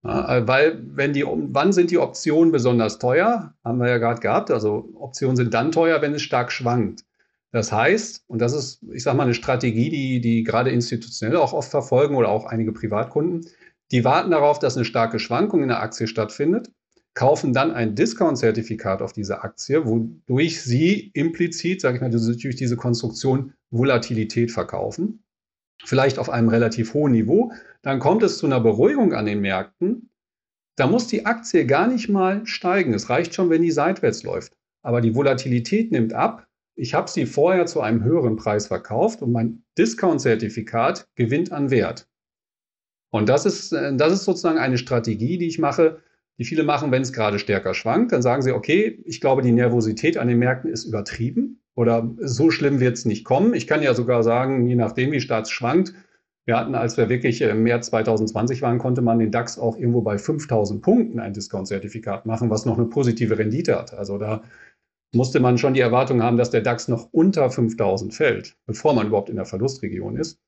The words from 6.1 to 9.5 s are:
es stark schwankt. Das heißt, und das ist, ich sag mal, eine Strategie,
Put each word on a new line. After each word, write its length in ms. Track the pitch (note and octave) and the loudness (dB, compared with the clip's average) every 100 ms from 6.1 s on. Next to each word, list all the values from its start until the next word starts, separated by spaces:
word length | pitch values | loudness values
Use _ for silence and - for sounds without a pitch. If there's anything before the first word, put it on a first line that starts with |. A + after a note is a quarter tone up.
es 80 | D3 | -4
stark 300 | - B2+ B2 | -2 -2 -2
schwankt. 520 | - A#2+ B2 G2 - _ _ _ _ _ | -4 -2 0 -2 -6 _ _ _ _ _
Das 200 | A#2 G#2 | -4 -2
heißt, 520 | G#2+ C3+ A3 - - _ | 0 2 2 -2 -16 _
und 120 | A#2 | -2
das 140 | A#2+ | -2
ist, 300 | D3 B2+ - - | -2 -6 -14 -14
ich 120 | B2 | -6
sag 120 | C#3 C3 | -2 0
mal, 80 | |
eine 100 | C3 | 0
Strategie, 560 | A#2 - | 0 -2